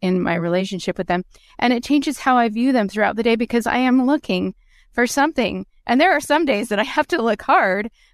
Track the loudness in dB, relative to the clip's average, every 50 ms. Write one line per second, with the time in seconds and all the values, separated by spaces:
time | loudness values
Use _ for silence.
0 | -2 0 0 0 0 -2 -2 -2 -2 -2 -2 -2 -2 -4 -6 -6 -6 -6 -6 -4
1 | -4 -2 -4 -4 -4 -8 -16 _ _ _ _ -2 0 0 0 -2 0 0 0 0
2 | 0 -2 -6 -2 0 2 2 2 2 0 0 0 0 2 2 2 0 0 0 -2
3 | -2 0 0 0 0 0 0 0 0 0 -2 -2 0 0 0 0 2 4 4 4
4 | 4 2 0 0 -2 -4 -4 -2 -4 -4 -8 _ _ _ _ _ _ _ _ -2
5 | -2 0 0 0 0 0 0 -2 -2 -2 -4 -6 -10 -12 _ _ _ 0 2 4
6 | 4 4 2 0 0 0 0 2 2 2 0 -2 -2 -2 -2 -2 -2 -2 -2 -2
7 | -2 0 -2 0 0 0 -2 -2 0 2 2 4 4 2 0 -2 -4 -6 -12 _
8 | _ _